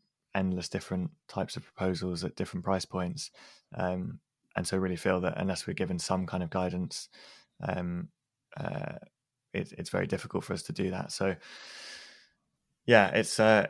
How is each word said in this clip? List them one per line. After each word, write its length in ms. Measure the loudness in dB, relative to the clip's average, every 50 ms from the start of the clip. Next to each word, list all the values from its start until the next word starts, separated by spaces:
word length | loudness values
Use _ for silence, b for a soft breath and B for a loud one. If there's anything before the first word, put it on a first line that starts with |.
| _ _ _ _ _ _ -2
endless 340 | 0 0 0 0 -2 -4 -4
different 420 | -6 -6 -4 -4 -4 -4 -4 -4 -8 _ _
types 300 | -8 -4 -4 -4 -4 -6
of 60 | -10 -12
proposals 600 | -12 -6 -2 0 0 0 0 -2 -2 -2 -2 -4
at 120 | -4 -4
different 280 | -4 -4 -4 -6 -2 0
price 220 | 0 0 0 0
points. 460 | -2 -4 -4 -2 -4 -4 -6 -10 B B B B B B B B _ -6
Um, 440 | -4 -2 -2 -2 -2 -4 -6 -8 -12 _ _ _ _ _ _ -4
and 120 | -4 -2
so 100 | 0 0
really 180 | 0 0 0 -2
feel 260 | 0 2 2 2 2
that 140 | 2 0 0
unless 280 | 0 0 -2 -2 -2 -4
we're 80 | -4 -4
given 260 | -2 -2 -2 -2 -4
some 260 | -2 0 0 0 0
kind 180 | -2 -4 -4 -4
of 60 | -2
guidance, 600 | 0 0 0 0 0 -2 -4 -4 -6 -10 -12 B B B B B B B B B _ -6
um, 480 | -4 -4 -2 -2 -2 -4 -4 -6 -6 -10 _ _ _ _ _ _ _ _ -10
uh, 380 | -6 -6 -4 -4 -4 -6 -8 -10 -12 -16 -20 _ _ _ _ _ _ _ _ -6
it, 200 | -6 -6 -6 -8
it's 120 | -12 -8 -4
very 180 | -2 -2 -2
difficult 360 | -2 -2 -4 -4 -4 -4 -4 -4
for 100 | -4 -6
us 100 | -6 -6
to 100 | -6 -4
do 180 | -2 -2 -2
that. 200 | -2 -4 -6 -6
So, 240 | -4 -2 0 0 0 B B B B B B B B B B B B B B B B B B B B B _ _ _ _ _ _ _ _ _
yeah, 240 | 8 10 10 10 8
it's, 300 | 6 2 2 2 4 6
uh, 280 | 8 8 8 8 6